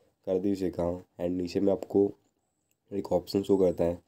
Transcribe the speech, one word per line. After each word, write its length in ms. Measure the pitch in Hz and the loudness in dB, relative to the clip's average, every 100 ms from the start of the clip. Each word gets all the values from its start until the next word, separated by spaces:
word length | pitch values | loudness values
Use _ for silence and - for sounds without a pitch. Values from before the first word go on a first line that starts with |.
| _ _ - | _ _ -4
कर 120 | 92 | -2
दीजिएगा 480 | 98 98 92 82 87 90 - - | 0 0 -2 -2 -4 -4 -10 -8
and 100 | 87 | -4
नीचे 300 | 90 87 98 | -4 -4 0
में 120 | 98 | 0
आपको 400 | 95 - 98 101 - _ _ _ _ _ _ _ | 0 0 2 2 0 _ _ _ _ _ _ _
एक 200 | 101 95 | -8 -2
ऑप्शन 300 | 90 85 101 | -2 0 -2
शो 140 | 98 98 | 2 4
करता 280 | 92 85 | 4 2
है 140 | 85 87 | -2 -2